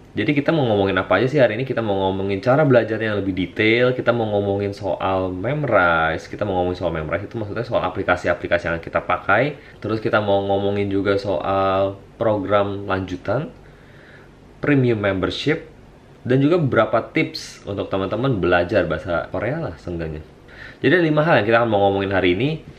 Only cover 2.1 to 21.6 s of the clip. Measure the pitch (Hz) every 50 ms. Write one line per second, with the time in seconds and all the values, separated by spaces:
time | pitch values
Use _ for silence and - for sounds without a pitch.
2.1 | 98 98 98 98 101 95 - 120 131 151 156 143 123 117 113 107 110 107 113 110
3.1 | 104 101 95 98 92 92 90 85 - - 107 110 113 120 123 127 127 123 113 -
4.1 | 117 117 113 107 104 101 101 101 98 101 101 101 98 - 101 92 - - - 95
5.1 | 95 92 95 92 92 90 98 120 147 151 147 117 110 95 90 87 85 82 80 80
6.1 | 82 80 - - - - 104 104 92 90 87 90 90 - 92 82 82 80 78 78
7.1 | 82 92 104 - - 117 107 101 95 110 117 - 104 87 85 82 - 101 95 -
8.1 | 90 87 - 90 85 - - 87 87 85 - 82 85 82 - - - 85 - -
9.1 | 90 - - - 98 117 135 151 147 - - - - - - 104 110 110 - 117
10.1 | 110 107 107 101 98 98 98 98 98 98 98 101 101 101 101 101 98 98 95 101
11.1 | 98 98 101 101 92 - - 95 98 98 95 95 95 95 98 98 98 - - -
12.1 | - - 117 110 107 101 92 95 104 101 98 101 98 98 101 98 95 95 95 92
13.1 | 90 87 - 98 104 135 165 - - - - - - - - - - - - -
14.1 | - - - - - - - - - - - 147 147 135 127 120 117 107 101 98
15.1 | 95 92 87 - - - - 143 156 - - - - - - - - - - -
16.1 | - - - 113 127 135 139 147 180 180 156 120 104 110 110 - - 113 - -
17.1 | - 160 - - - - - - - - - - 101 95 95 - 98 95 98 92
18.1 | 107 107 127 139 123 92 87 87 90 87 87 90 110 98 87 80 80 78 - 90
19.1 | 85 78 - - - 90 101 117 147 170 156 104 85 - - 90 87 85 80 78
20.1 | 76 78 - - - - - - - - - - - - - 123 160 180 170 156
21.1 | 151 151 151 165 156 120 101 107 117 117